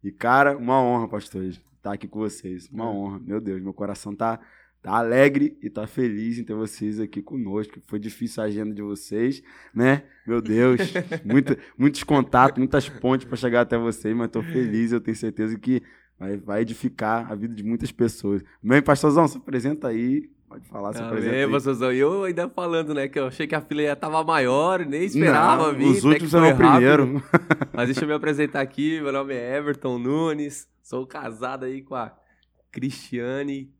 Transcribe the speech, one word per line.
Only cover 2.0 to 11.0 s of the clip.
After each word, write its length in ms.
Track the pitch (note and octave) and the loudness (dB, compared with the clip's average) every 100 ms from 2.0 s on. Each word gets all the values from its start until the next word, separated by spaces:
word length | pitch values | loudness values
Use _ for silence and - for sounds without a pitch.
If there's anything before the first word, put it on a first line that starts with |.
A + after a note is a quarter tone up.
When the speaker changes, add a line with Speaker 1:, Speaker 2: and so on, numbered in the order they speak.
| G2+ | -10
Speaker 1:
com 140 | G#2 | -6
vocês. 480 | G#2+ - F#2 F#2 F2 | -6 -6 -14 -14 -14
Uma 140 | G#2+ | -10
Speaker 2:
É. 20 | A2+ | -8
Speaker 1:
honra. 320 | G2+ G2 G2 | -6 -8 -10
Meu 220 | E2+ G#2 | -8 -8
Deus, 200 | G#2 F#2+ | -6 -8
meu 120 | F#2+ | -8
coração 400 | - G2+ G2 G#2 | -8 -10 -8 -12
tá, 240 | G#2 A2+ A2+ - _ _ _ | -6 -4 -4 -10 _ _ _
tá 160 | - G#2+ | -4 -2
alegre 600 | A#2 B2 C#3+ C#3 D3 - | 2 4 4 4 -2 -4
e 80 | A2 | -12
tá 160 | A2 G#2+ | -10 -10
feliz 520 | - B2 G#2 A2+ A#2 | -2 -2 -2 -6 -6
em 60 | |
ter 80 | A2+ | -8
vocês 460 | G#2+ G#2+ - G#2+ G#2+ | -6 -8 -6 -6 -6
aqui 220 | G#2+ G#2 | -8 -10
conosco. 580 | G2+ C3+ G#2+ G2+ G#2+ - _ | -10 -8 -4 -4 -6 -12 _
Foi 120 | G#2+ | -8
difícil 440 | G#2+ - A#2+ - | -8 -8 -8 -4
a 40 | G#2+ | -6
agenda 280 | G#2 G#2+ | -4 -6
de 80 | G#2 | -8
vocês, 600 | G#2 G2+ - G#2 A#2+ C3+ _ - - | -10 -10 -6 -2 -2 -2 _ -20 -10
né? 280 | G#2+ B2 C#3+ C#3+ _ - | 0 2 2 -2 _ -4
Meu 160 | A#2+ | -4
Deus, 360 | A2+ A2 B2+ B2 F#3+ F3+ | 0 4 4 4 0 -4